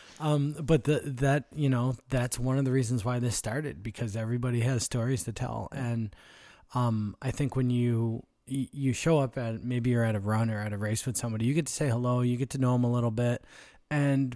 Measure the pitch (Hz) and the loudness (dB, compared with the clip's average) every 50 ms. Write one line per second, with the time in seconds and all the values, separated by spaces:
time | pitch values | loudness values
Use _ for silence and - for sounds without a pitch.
0 | - - - - 156 151 151 143 139 147 147 151 156 123 165 143 - 147 151 135 | -20 -20 -12 -6 -2 0 2 2 2 0 -2 -4 0 2 2 4 4 2 0 0
1 | - 147 135 120 139 139 139 147 - - - 151 147 135 131 120 123 131 123 - | 0 -4 -4 0 2 2 2 2 0 -4 -4 0 2 2 2 2 2 0 -2 -4
2 | - - 135 127 120 120 - - 123 127 131 139 139 131 127 135 123 110 127 120 | -6 -2 0 0 0 0 -2 -2 -2 0 2 2 2 2 2 2 2 2 0 -2
3 | 101 123 123 123 123 120 - - - 110 110 143 156 143 - 85 101 113 107 - | 0 0 -2 0 0 0 -2 -2 -2 -4 -4 -4 -4 -6 -6 -8 -10 -10 -8 -6
4 | 120 107 98 113 110 110 123 120 120 127 120 117 113 127 135 113 - - - 120 | -6 -4 -4 -4 -2 -2 -2 -2 0 0 0 2 2 2 0 0 -2 -2 -2 -2
5 | 113 127 135 117 - 120 107 - 135 - 117 113 104 - - 139 127 120 117 113 | 0 0 0 -2 -2 -4 -6 -6 -6 -4 -4 -6 -6 -6 -6 -6 -4 -2 -2 -2
6 | 110 101 - - - - - - - - - - - - - 127 123 120 110 107 | -4 -4 -8 -12 -20 -20 -20 -20 -20 -20 -20 -20 -14 -6 -2 0 0 2 2 0
7 | 107 104 - - - 127 - - 147 127 - 131 127 123 123 120 120 120 117 117 | 0 -2 -6 -6 -6 -4 -2 -2 -2 -2 0 0 0 2 2 2 2 2 2 2
8 | 117 113 113 - - _ _ _ _ - 135 139 127 - - 143 139 131 117 - | 0 0 -2 -4 -8 _ _ _ _ -6 -4 -4 -4 -4 -6 -2 0 0 0 0
9 | - 165 165 147 135 127 - 135 120 113 113 - - 120 123 123 117 127 120 120 | 2 2 4 4 2 0 -2 -4 -4 -4 -4 -4 -4 -2 -2 0 2 2 4 4
10 | 117 113 107 104 98 104 107 110 117 113 110 104 104 107 104 101 107 104 110 - | 4 2 2 0 0 0 2 2 2 2 0 -2 -4 -4 -4 -2 -2 -2 -2 -2
11 | - 135 117 - - 117 110 110 113 120 143 170 151 - - - 156 135 117 120 | -2 -2 -4 -4 -4 -4 -2 0 0 2 2 0 0 -2 -2 -2 0 0 0 2
12 | 123 123 123 123 123 123 123 120 131 - - 139 131 123 123 123 123 120 120 120 | 2 2 2 2 2 2 0 0 -2 -4 -2 0 2 2 4 4 4 2 2 2
13 | 120 117 110 113 120 120 - - - - - - - - - - _ - 151 147 | 2 2 0 2 0 0 0 -2 -6 -14 -20 -20 -20 -20 -20 -18 _ -4 0 2
14 | 143 143 139 135 139 127 120 | 2 2 2 2 2 0 -2